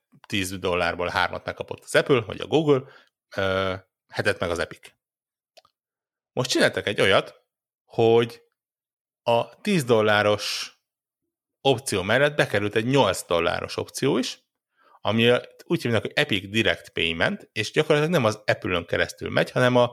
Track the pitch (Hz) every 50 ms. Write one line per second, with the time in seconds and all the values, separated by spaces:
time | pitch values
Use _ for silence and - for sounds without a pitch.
0 | _ _ _ _ _ - - 101 95 90 98 92 90 92 87 87 87 85 85 85
1 | 87 87 - 95 90 90 92 90 - 95 - - - - - - - - - 147
2 | - - 143 120 107 - 87 - - - - 151 165 147 143 127 127 - - -
3 | _ _ _ _ _ _ - - 98 95 95 95 95 95 92 98 - _ _ _
4 | _ _ - - - 104 98 - 98 87 85 85 80 - - - - - _ _
5 | _ _ _ _ _ _ _ _ _ _ _ - _ _ _ _ _ _ _ _
6 | _ _ _ _ _ _ - 127 127 - - 339 208 123 - - 92 98 107 -
7 | 131 98 98 135 - - - _ _ _ _ _ _ _ _ _ _ _ - -
8 | 113 113 113 117 120 113 - - _ _ _ _ _ _ _ _ _ _ _ _
9 | _ _ _ _ - 120 117 117 120 - - _ - 208 202 170 131 120 120 110
10 | 107 107 104 104 104 104 104 104 - - - - - - _ _ _ _ _ _
11 | _ _ _ _ _ _ _ _ _ _ _ _ - 139 135 117 - - - 95
12 | 90 101 113 131 143 147 147 151 147 - - 101 104 104 - 113 110 123 135 139
13 | 117 98 90 - - - 87 85 85 87 87 90 90 - - - - - - -
14 | 131 135 170 233 254 - - - _ _ _ _ _ _ _ _ _ _ _ _
15 | - 101 104 113 117 120 123 123 - - _ - - - 175 165 - 120 117 104
16 | - - - - 147 - 113 95 95 98 101 113 104 92 85 - - - - 90
17 | 87 82 82 82 95 131 202 - - _ - 107 104 - - 147 151 - 156 147
18 | 151 160 180 156 120 107 104 - - - 113 - - 98 92 85 85 - - 90
19 | 87 - - - - 92 98 - 165 - - 131 127 123 127 123 120 120